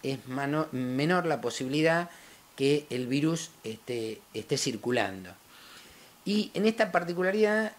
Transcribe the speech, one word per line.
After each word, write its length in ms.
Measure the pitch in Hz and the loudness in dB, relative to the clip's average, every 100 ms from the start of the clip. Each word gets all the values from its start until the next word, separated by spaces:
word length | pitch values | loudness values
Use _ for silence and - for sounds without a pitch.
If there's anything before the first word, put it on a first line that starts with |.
es 240 | 139 131 127 | -6 -6 -6
mano-, 420 | 131 139 156 156 | -4 -2 0 -2
menor 540 | 127 127 131 156 180 165 | -2 -2 0 2 2 2
la 140 | 131 | 0
posibilidad 680 | 120 - 131 147 160 165 - - - - - - | -2 -4 -2 2 4 4 0 -10 -20 -20 -14 0
que 300 | 139 147 147 | 2 2 0
el 160 | 123 123 | -4 0
virus 440 | 135 156 165 - - | 2 2 0 -6 -12
esté, 560 | 113 110 - 120 110 107 - | -12 -10 -6 -4 -4 -8 -10
esté 240 | 113 - 139 | -8 -2 0
circulando. 720 | 139 110 120 120 98 95 90 87 - - - - - - - - | 0 -2 0 0 0 -4 -12 -18 -20 -20 -20 -20 -20 -20 -20 -10
Y 260 | 185 208 - | -2 0 0
en 120 | - 214 | 0 2
esta 260 | 220 196 | 2 2
particularidad, 800 | 175 175 175 185 214 214 214 214 | 0 -2 -2 0 4 4 2 0